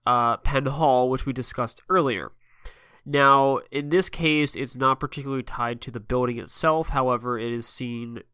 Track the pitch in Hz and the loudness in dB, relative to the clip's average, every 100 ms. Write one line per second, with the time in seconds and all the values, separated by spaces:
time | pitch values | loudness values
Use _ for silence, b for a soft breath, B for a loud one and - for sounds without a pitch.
0 | - 120 117 113 - 139 135 139 156 127 | 0 2 2 2 2 0 -2 0 4 4
1 | 127 131 - 127 127 - 120 - - 185 | 4 0 -2 -4 -6 -4 -6 -6 -2 0
2 | 143 101 65 - B B B B B B | 2 -2 -6 -14 B B B B B B
3 | - 143 139 139 139 135 - 139 147 170 | -4 4 6 6 6 2 -2 -6 0 0
4 | 185 - 165 151 147 - 135 127 135 135 | 0 0 2 2 0 -2 -6 0 2 2
5 | 139 - 139 135 120 - 120 120 - 117 | -2 -8 -6 -6 -6 -6 -6 -6 -10 -12
6 | 101 127 123 117 - - 165 160 160 143 | -4 -2 0 -4 -6 -2 2 0 0 0
7 | 127 123 120 120 117 120 117 - 123 120 | 0 0 -2 -4 -4 -4 -4 -4 -6 -8
8 | 117 117 - | -10 -12 -16